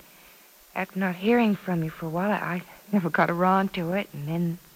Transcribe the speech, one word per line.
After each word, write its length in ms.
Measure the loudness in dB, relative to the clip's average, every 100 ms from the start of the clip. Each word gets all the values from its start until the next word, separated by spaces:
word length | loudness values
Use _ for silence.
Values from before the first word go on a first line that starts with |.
| -18 -20 -20 -20 -20 _ _
after 240 | -8 -6 -2
not 160 | -4 0
hearing 400 | 2 4 4 2
from 260 | 0 -2
you 80 | -2
for 160 | -6 -6
a 40 |
while, 200 | -2 -2
I, 60 | -2
I 260 | -2 -6 -8 -20 -2
never 180 | 0 0
got 200 | 2 2
around 420 | 2 4 4 2
to 180 | -2 -2
it, 140 | -4 -6
and 160 | -8 -6
then 300 | -2 -2 -4 -12